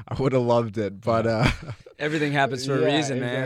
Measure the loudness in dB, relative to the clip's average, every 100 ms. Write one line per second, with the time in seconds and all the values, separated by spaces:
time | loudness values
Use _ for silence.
0 | -8 -2 2 2 4 2 2 -2 -4 -4
1 | 0 2 2 2 0 -2 -8 -16 -18 -6
2 | -4 -2 0 2 0 -2 -2 0 2 2
3 | 0 -2 -2 -4